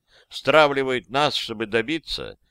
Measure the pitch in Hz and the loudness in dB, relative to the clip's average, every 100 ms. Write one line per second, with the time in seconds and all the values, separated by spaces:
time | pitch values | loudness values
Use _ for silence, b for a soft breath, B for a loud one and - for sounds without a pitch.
0 | _ b b - - 143 151 139 135 127 | _ b b -8 2 6 6 4 -2 -2
1 | 95 127 147 - - 110 110 113 113 160 | -2 0 0 0 -6 -8 -2 -2 -2 -6
2 | - - 60 - _ | -6 -10 -10 -14 _